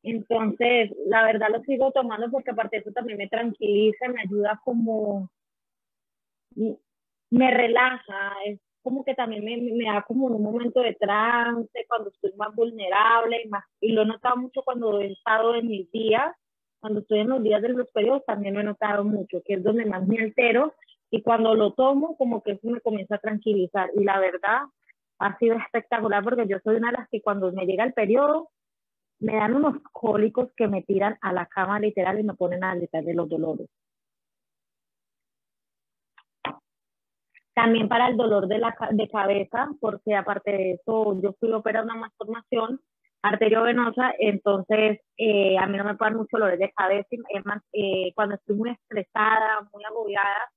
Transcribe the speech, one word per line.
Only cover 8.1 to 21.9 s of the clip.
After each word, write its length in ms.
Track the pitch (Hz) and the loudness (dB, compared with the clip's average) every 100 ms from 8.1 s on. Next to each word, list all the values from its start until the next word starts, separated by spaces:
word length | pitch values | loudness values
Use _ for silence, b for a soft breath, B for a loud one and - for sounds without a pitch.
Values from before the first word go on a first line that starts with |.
| 196 196 202 208 | -8 -8 -6 -10
es 140 | 202 _ _ | -10 _ _
como 200 | 262 269 | -6 -4
que 120 | 269 262 | -4 -4
también 280 | 233 214 | -4 -4
me, 140 | 214 240 | -6 -6
me 280 | 240 233 220 | -2 -2 0
da 160 | 208 | -2
como 240 | - 240 262 | -2 0 0
un 140 | 220 | 0
momento 400 | 208 226 240 254 | 0 -2 0 2
de 120 | 233 | 0
trance 920 | - 196 208 226 240 233 233 220 240 220 | 0 0 2 2 2 0 -2 -6 -10 -4
cuando 220 | 233 202 | -4 -4
estoy 220 | _ 202 196 | _ -6 -4
más 160 | 214 214 | -6 -2
vulnerable 840 | 233 226 190 196 226 233 226 233 | -2 -2 -2 2 4 4 2 -2
y 40 | 226 | -4
más, 180 | 202 - _ | -10 -10 _
y 100 | 220 | 0
lo 120 | 220 | 2
he 20 | 214 | 2
notado 320 | 220 247 247 | 0 0 0
mucho 240 | 254 269 | -2 -4
cuando 360 | 262 247 226 202 | -4 -2 0 0
he 100 | 196 | -2
estado 440 | 196 233 220 226 233 | -6 0 2 4 2
en 120 | 233 | -2
mis 220 | 202 180 | -4 -6
días, 420 | 226 220 220 302 - _ _ _ _ | -4 2 2 2 -6 _ _ _ _
cuando 220 | 220 208 | -6 -6
estoy 180 | 202 214 | 0 0
en 100 | 220 | 2
los 140 | 262 | 0
días 180 | 220 208 | 2 2
de 80 | 233 | 0
los 180 | 247 247 | -2 -2
periodos 340 | 226 214 269 269 | 0 2 0 0
también 280 | 208 202 | -4 -4
lo 80 | 202 | -2
he 20 | |
notado 400 | 208 202 214 208 | -4 -2 -2 0
mucho, 380 | 208 208 208 175 - | 0 -2 -4 -8 -4
que 100 | 196 | -2
es 80 | |
donde 220 | 196 226 214 | 0 0 0
más 220 | 185 190 | -2 0
me 120 | 226 | 0
altero, 540 | 220 240 240 226 302 _ b _ _ | 0 2 4 4 0 _ b _ _
y 120 | 220 | -2
cuando 340 | 226 226 220 220 | 2 4 4 4
lo 180 | 208 | 4
tomo 440 | 208 262 | 4 4